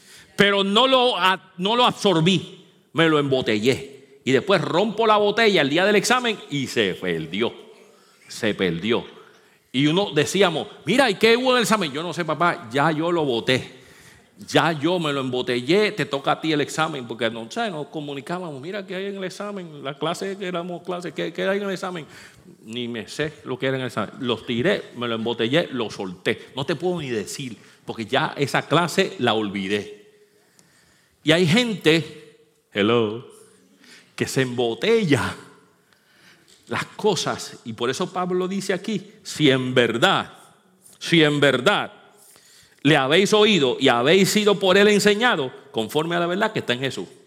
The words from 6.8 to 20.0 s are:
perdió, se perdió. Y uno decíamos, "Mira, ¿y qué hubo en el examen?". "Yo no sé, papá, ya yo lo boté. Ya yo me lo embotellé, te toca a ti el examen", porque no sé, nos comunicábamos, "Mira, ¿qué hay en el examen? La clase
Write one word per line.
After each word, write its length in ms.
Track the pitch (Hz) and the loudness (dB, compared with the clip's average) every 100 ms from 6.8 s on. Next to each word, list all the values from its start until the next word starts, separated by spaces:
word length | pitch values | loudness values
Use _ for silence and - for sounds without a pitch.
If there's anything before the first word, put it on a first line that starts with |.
| 98 80 | 0 -2
perdió, 580 | 90 82 78 98 113 - - - - _ _ _ - | -4 -4 -4 -4 -4 -4 -18 -20 -20 _ _ _ -20
se 260 | - 110 | -4 -4
perdió. 520 | 95 92 82 107 110 - - - _ _ _ _ | 0 -2 -2 -2 -2 -4 -16 -20 _ _ _ _
Y 160 | 127 147 | 0 0
uno 240 | 175 202 | 2 0
decíamos, 540 | 147 139 190 185 151 107 - 147 | 0 0 2 2 0 -6 -8 -2
"Mira, 240 | 247 254 | 2 2
¿y 60 | 175 | 2
qué 220 | 220 240 | 4 4
hubo 140 | 254 | 4
en 60 | 247 | 2
el 60 | |
examen?". 300 | 202 214 160 | 2 0 -2
"Yo 100 | 135 | -4
no 100 | 170 | -6
sé, 120 | 165 160 | -4 -4
papá, 420 | 147 170 - 113 | 0 0 0 -4
ya 220 | 135 156 | 0 2
yo 180 | 151 170 | 0 0
lo 140 | 170 | 0
boté. 540 | 143 117 117 127 - - - - - - _ - - | 0 0 0 0 -2 -16 -20 -20 -20 -20 _ -20 0
Ya 260 | 208 156 | 2 2
yo 260 | 156 156 180 | 0 0 0
me 120 | 156 | 0
lo 80 | 143 | -2
embotellé, 720 | 131 127 127 123 123 196 208 | -2 -4 -2 -2 2 2 2
te 120 | - 139 | -2 -4
toca 280 | 139 151 | -2 -2
a 80 | 143 | -2
ti 100 | 160 | 0
el 100 | 151 | 0
examen", 460 | 131 - 160 147 120 | -2 -2 -4 -4 -10
porque 240 | 117 117 | -4 -4
no 180 | 113 113 | -4 -8
sé, 220 | 226 226 | -6 -6
nos 160 | 156 143 | -6 -10
comunicábamos, 760 | 160 143 139 135 175 175 135 | -10 -10 -10 -8 -8 -8 -12
"Mira, 240 | 160 208 190 | -10 -10 -10
¿qué 100 | 185 | -10
hay 100 | 196 | -8
en 100 | 196 | -8
el 80 | |
examen? 580 | 185 185 208 196 170 143 | -10 -8 -10 -10 -12 -12
La 140 | 135 | -12
clase 400 | 151 | -6